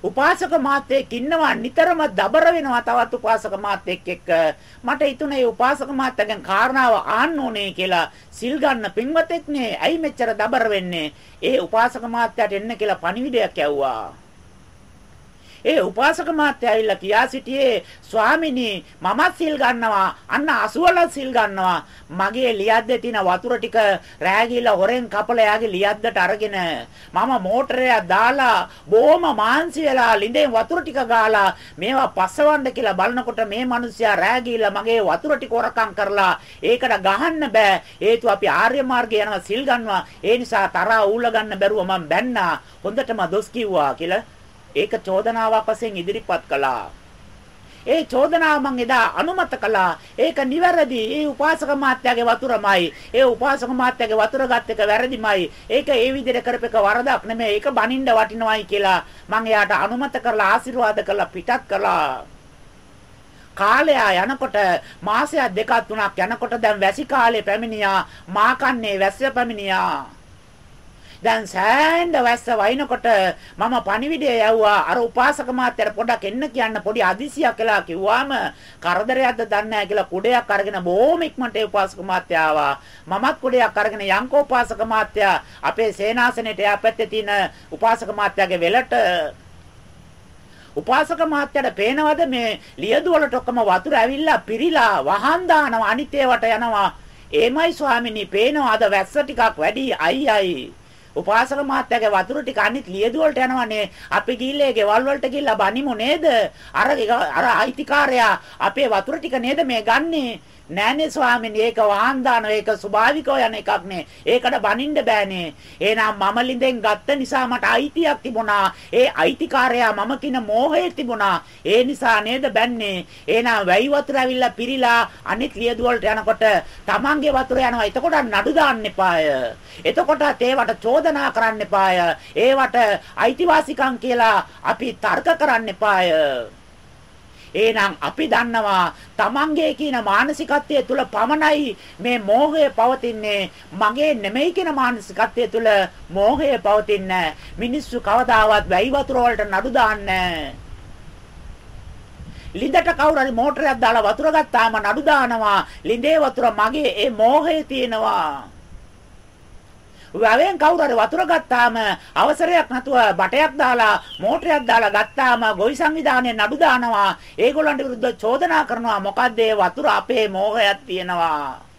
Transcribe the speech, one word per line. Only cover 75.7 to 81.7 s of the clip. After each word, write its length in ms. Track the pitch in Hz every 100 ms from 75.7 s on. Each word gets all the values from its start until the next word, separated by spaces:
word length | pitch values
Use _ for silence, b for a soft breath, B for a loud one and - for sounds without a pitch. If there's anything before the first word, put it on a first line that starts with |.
| 240 214 208
පොඩක් 280 | 233 233 190
එන්න 240 | 233 294
කියන්න 320 | 240 226 220
පොඩි 200 | 185 220
අදිසියක් 520 | 190 190 285 - 294 226
කළා 260 | 220 208
කිව්වාම 500 | - 170 190 233 277 254 180 B B B
කරදරයක්ද 640 | 170 175 220 254 262 233 220
දන්නේ 240 | 208 214
නැහැ 200 | 220 196
කියලා 200 | 208 185
කුඩයක් 420 | 180 220 247 240
අරගෙන 320 | 202 196 202
බොහොම 380 | 175 185 262 330
ඉක්මනට 340 | 320 - 247 226
ඒ 120 |
උපාසක 320 | 214